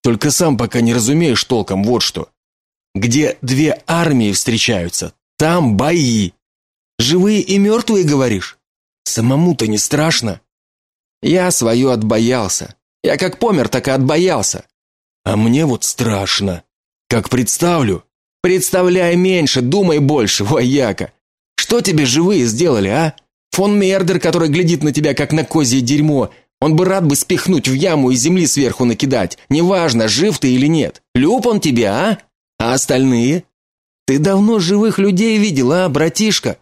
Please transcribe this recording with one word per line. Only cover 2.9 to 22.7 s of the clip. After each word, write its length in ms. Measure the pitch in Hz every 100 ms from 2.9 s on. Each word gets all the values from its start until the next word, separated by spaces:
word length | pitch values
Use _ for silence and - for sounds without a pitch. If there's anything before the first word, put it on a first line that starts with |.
Где 420 | 95 117 131 147 -
две 400 | 123 131 156 - -
армии 420 | 165 165 135 104
встречаются, 840 | 92 - 113 - 101 87 - 85 _ _ -
там 400 | 156 175 135 98
бои. 540 | 143 170 131 113 92 _ _ _ _ _ _ -
Живые 400 | 117 175 196 214
и 180 | - 196
мертвые, 460 | 202 226 226 208
говоришь? 540 | 165 143 127 98 - - _ _ _ _
Самому-то 640 | - - 117 135 175 151 110
не 120 | 104
страшно? 640 | - 147 156 156 113 92 _ _ _ _ _ _ _ _
Я 280 | 127 180 180
свое 400 | 175 113 117 131
отбоялся. 840 | 120 107 113 113 127 98 - - - _ _
Я 120 | - 147
как 220 | 185 -
помер, 300 | 233 175 117
так 200 | 127 135
и 40 |
отбоялся. 720 | 135 131 151 180 139 98 90 - _ _ _ _ _
А 120 | 98 107
мне 280 | 113 131
вот 200 | 160 113
страшно. 800 | - - 120 101 95 - 98 87 _ _ _ _ _
Как 200 | 117 -
представлю. 760 | 127 113 - 175 170 117 87 _ _ _ _
Представляй 760 | 180 185 185 190 180 180 175 175
меньше, 460 | 185 185 147 131
думай 360 | 123 196 185 151
больше, 460 | 139 147 104 -
вояка. 680 | 101 131 123 139 120 95 - _ _ _ _ -
Что 240 | - 240
тебе 260 | 196 160 135
живые 400 | 135 180 196 120
сделали, 420 | 110 170